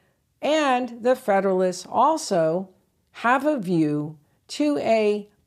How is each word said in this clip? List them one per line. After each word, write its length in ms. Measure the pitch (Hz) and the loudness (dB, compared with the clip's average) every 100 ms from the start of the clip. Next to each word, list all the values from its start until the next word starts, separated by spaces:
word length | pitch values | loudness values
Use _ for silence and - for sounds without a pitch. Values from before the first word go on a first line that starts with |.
| _ _ _ - | _ _ _ -8
And 640 | 269 311 285 254 254 233 | -2 0 0 0 -4 -4
the 100 | 233 | 0
Federalists 720 | 254 - 196 190 185 185 180 - | 0 2 0 2 0 0 -2 -4
also 840 | - 277 320 - 185 160 175 196 _ _ _ _ | 2 2 2 0 0 2 -2 -6 _ _ _ _
have 340 | - 233 262 294 | -4 0 2 0
a 140 | 294 | -2
view 580 | 180 170 151 147 151 156 _ _ - | 0 2 2 0 -6 -12 _ _ -14
to 280 | - 294 285 | -2 -2 0
a 500 | - 226 208 208 202 _ | 2 2 2 -2 -6 _